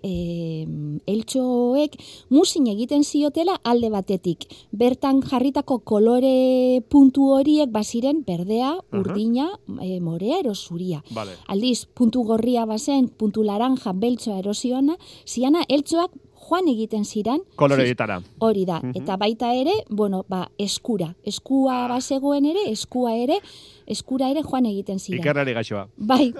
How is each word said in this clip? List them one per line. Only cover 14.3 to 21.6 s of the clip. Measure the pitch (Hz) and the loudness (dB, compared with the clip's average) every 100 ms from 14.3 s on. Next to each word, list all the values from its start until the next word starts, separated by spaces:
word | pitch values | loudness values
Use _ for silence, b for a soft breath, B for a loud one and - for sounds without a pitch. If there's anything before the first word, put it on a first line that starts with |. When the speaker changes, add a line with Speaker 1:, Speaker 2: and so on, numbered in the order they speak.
| 190 | -6
Speaker 1:
edo | 196 | -4
ziona, | 208 247 254 277 349 B B - | -4 -2 0 0 0 B B -10
ziana | - 254 339 - | -2 2 2 2
eltxoak | 285 285 330 359 - - _ | 0 0 -2 -2 -6 -20 _
joan | - 339 359 | -4 0 2
egiten | 220 220 214 208 | 0 -2 -4 -4
ziran. | 214 214 294 392 | -4 -2 -2 -4
Speaker 2:
Kolore | - 143 135 123 | 0 2 4 2
horietara. | 123 110 92 87 - | 0 -2 -4 -8 -2
Speaker 1:
Hori | 226 208 185 | 0 0 -2
da. | 160 | -4
Speaker 2:
Mhm. | 127 156 | -6 -6
Speaker 1:
Eta | 147 196 | -6 -2
baita | 208 226 240 | -2 -2 -2
ere, | 247 269 427 - | 0 0 -2 -2
bueno, | 208 208 190 - | -2 -2 -2 -4
ba, | 185 - - | -8 -8 -6
eskura. | 202 - - 208 165 180 | -6 -6 -4 -4 -4 -8
Eskua | - - - 269 | -10 -10 -2 0